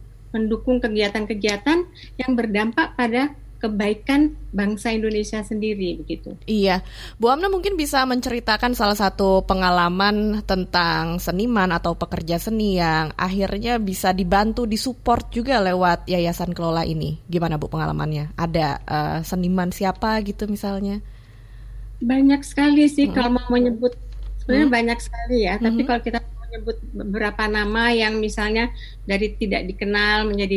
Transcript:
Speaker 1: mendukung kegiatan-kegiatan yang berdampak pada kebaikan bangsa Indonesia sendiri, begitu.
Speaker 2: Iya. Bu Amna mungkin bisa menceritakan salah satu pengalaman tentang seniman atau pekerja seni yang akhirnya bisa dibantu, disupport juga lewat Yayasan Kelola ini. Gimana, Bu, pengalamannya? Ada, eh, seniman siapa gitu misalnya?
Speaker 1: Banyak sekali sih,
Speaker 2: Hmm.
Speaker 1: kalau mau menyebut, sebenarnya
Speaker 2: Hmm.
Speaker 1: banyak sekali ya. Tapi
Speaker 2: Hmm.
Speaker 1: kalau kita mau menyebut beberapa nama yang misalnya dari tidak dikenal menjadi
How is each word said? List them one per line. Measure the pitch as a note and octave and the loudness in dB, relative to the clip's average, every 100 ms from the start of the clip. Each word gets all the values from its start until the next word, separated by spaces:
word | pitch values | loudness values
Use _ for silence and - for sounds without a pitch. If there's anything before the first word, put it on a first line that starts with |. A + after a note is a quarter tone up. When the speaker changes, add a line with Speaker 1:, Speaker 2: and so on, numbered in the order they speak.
| - - - | -20 -20 -8
Speaker 1:
mendukung | A3+ A3 A3+ B3+ B3+ | -4 -2 -2 0 0
kegiatan-kegiatan | A#3+ G#3+ G3+ G#3+ G#3 G#3+ G#3 G3+ C#4+ E4 F4 - - - | 2 0 0 -2 -4 -2 0 0 2 2 0 -10 -16 -6
yang | B3+ | -2
berdampak | A#3+ A3+ G3+ A3 A#3 D#4+ - | 0 0 0 0 0 -2 0
pada | A#3+ A#3+ C#4+ - - - | 0 0 0 -4 -16 -6
kebaikan | A3+ G#3 G#3 G#3+ - C#4 D4+ D4+ - | -4 -2 -2 -2 0 2 2 0 -6
bangsa | G3 G3+ G#3+ A#3 | -2 -2 -2 -2
Indonesia | A3 A3 G#3+ G#3+ A3 | -2 0 -2 -2 -6
sendiri, | G3+ G#3+ G#3+ G3+ F3+ E3+ | -4 -4 -2 -2 -4 -6
begitu. | D3+ D#3+ - F#3+ - | -8 -10 -10 -14 -4
Speaker 2:
Iya. | G#3+ G3 F#3 - - - - | 2 2 2 -4 -14 -16 0
Bu | A#3 | 2
Amna | C#4 G4 | 4 2
mungkin | F#4+ F4+ | 0 0
bisa | F#4 D4 C4+ C4 | -2 0 2 2
menceritakan | B3+ B3 A#3+ A3+ G#3+ B3 | 0 -2 -4 0 0 0
salah | B3 G#3 G#3 | 2 0 2
satu | G3 - G3 F#3+ | 0 2 4 4
pengalaman | - F#3+ F#3 F3+ F3 F#3 G3+ G#3 G#3+ G#3+ - | 4 2 4 4 4 2 2 2 0 -2 0
tentang | F#3 F3+ F3+ E3+ D#3+ E3 F3 | -2 0 2 2 2 0 -2
seniman | - F3 A#3+ A3+ F#3 | -2 0 2 2 2
atau | E3+ F3 E3 | 2 0 -2
pekerja | E3+ E3+ E3 E3+ | -4 -6 -2 -2
seni | A3+ A3 G#3+ F3+ | -2 0 2 2
yang | E3 D#3+ D#3 - | 2 2 0 -2
akhirnya | F#3 G3 F#3+ G3+ A#3 A#3+ | -2 0 -2 -2 -2 0
bisa | G3 F3+ F#3+ | -2 0 0
dibantu, | F#3 F3+ G3 G#3+ A3 | 2 2 4 2 0
disupport | A#3+ G#3+ C4 A#3 - A#3+ - | -2 -2 -2 -4 0 0 0
juga | A#3 A#3+ B3 | -6 0 2
lewat | F#3+ F3+ F3+ F3 - | 2 2 2 2 0
Yayasan | F3+ E3+ F3 F3 | 0 0 -2 -4
Kelola | E3+ E3 E3 E3 | -2 -2 0 -2
ini. | D#3+ D3+ D#3 - | -2 -4 -6 -4
Gimana, | E3+ E3 D3+ | -2 0 -2
Bu, | - | -2
pengalamannya? | D#3+ D#3 D3+ D3+ D3+ D3+ - | -4 -2 -2 -2 -4 -6 -4
Ada, | E3 E3 D3 C#3 | -2 0 0 -2
eh, | - D3+ D3+ D#3 D#3+ | -4 -2 -2 -2 -4
seniman | F3+ F3+ F#3 F3+ | -2 0 0 0
siapa | - F#3+ F#3 A3 A3 | -2 -2 0 -2 0
gitu | G3+ G3+ G#3+ | -2 -6 -4
misalnya? | G3+ G3+ G3 G3 G#3 - - - - - - - - - - | -4 -4 -4 -4 -6 -10 -18 -20 -20 -20 -18 -14 -14 -14 -6
Speaker 1:
Banyak | A#3 C4 C#4 C#4 C#4 | 0 4 6 4 2
sekali | - D4 D4 D4 | 2 4 8 6
sih, | D4 A#3+ | 6 2
Speaker 2:
Hmm. | G#3+ | 4
Speaker 1:
kalau | A#3+ | 2
mau | B3 B3 | 2 2
menyebut, | B3 B3 A3+ B3 - - - - - | 4 4 2 0 -2 -10 -10 -8 -8
sebenarnya | - C4 D4+ | 2 4 6
Speaker 2:
Hmm. | A#3+ | 4
Speaker 1:
banyak | A#3 A3+ | 2 -2
sekali | - - - B3 | -6 -8 0 2
ya. | F#3+ G3+ | 2 2
Tapi | A3+ A#3 | 2 2
Speaker 2:
Hmm. | C4 | 2
Speaker 1:
kalau | A#3+ A#3 | 0 0
kita | A#3 | -4
mau | - - - | -6 -12 -12
menyebut | A3+ A3 A3+ - | -8 -8 -8 -8
beberapa | G3+ G#3 G#3 G#3 G#3+ G#3+ | -8 -6 -2 -2 0 0
nama | G#3+ G#3 A3 A#3 | 0 0 2 2
yang | A#3 G#3+ G#3+ | 4 2 0
misalnya | G#3+ G#3+ G#3+ A3 A#3+ - - - | -2 -2 -2 0 -2 -6 -14 -12
dari | - G3 G#3 | -4 0 0
tidak | - G#3+ F#3+ F3+ | -2 -2 -2 -4
dikenal | F#3+ G3+ G#3 G#3 G#3+ G#3+ | -6 -2 0 2 2 0
menjadi | G3+ G3 | 0 0